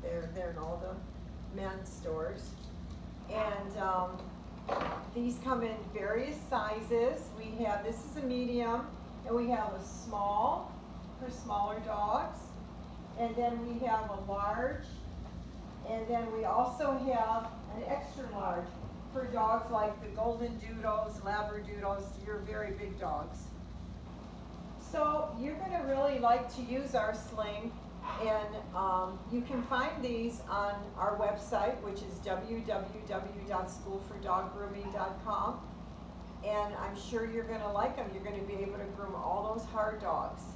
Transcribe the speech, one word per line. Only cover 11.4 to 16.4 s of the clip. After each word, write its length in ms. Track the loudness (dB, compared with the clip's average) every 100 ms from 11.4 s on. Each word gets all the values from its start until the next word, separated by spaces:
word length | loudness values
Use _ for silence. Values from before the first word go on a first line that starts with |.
| -2 2 2 2
dogs. 580 | -2 2 4 4 2 -4 -8 -8 -10 -10 -10 -10 -10 0
And 160 | 0 4
then 240 | 2 2 -2
we 160 | 0 4
have 220 | 2 2
a 220 | -2 -2
large, 540 | 2 2 2 2 0 -6 -8 -8 -8 -8 -8 -8 -10 -10 -8 -4
and 200 | -2 2
then 240 | 2 2
we 100 | 0